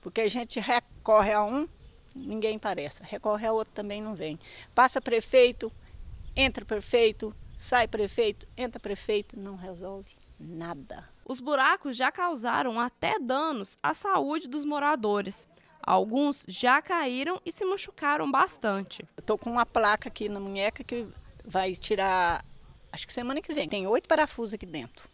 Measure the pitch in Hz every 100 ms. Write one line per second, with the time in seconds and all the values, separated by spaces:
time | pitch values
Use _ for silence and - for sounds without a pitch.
0 | - 196 220 220 233 - 208 240 - -
1 | - 214 202 208 208 254 311 - - -
2 | - - - 220 220 220 214 175 147 -
3 | 196 208 214 208 226 220 220 - 208 202
4 | 214 202 156 156 - - - - 254 -
5 | - 226 - 262 247 240 226 - - -
6 | - - - - 269 247 208 214 202 240
7 | 226 214 214 214 - - - 247 226 196
8 | 202 - 226 196 - - 247 226 208 196
9 | - 208 202 247 196 190 180 175 185 196
10 | 196 - - - 151 165 170 165 131 -
11 | - - - 254 254 285 262 370 285 240
12 | 262 - 349 302 233 233 269 226 240 _
13 | - - 247 262 320 269 196 - - 311
14 | 403 370 277 311 285 285 285 294 285 302
15 | 214 208 202 - - _ _ - - 185
16 | 196 240 294 285 - 185 247 262 320 349
17 | 277 247 285 359 - - 381 392 - -
18 | 294 294 302 269 349 - 226 196 196 -
19 | - - - 214 - 240 233 240 214 208
20 | - - 208 202 196 196 202 - 247 240
21 | 208 - - - - 185 190 180 - 214
22 | 190 185 175 165 - - - - - -
23 | - - 240 277 - 311 - 208 190 240
24 | - 320 294 - 226 214 185 156 117 -
25 | -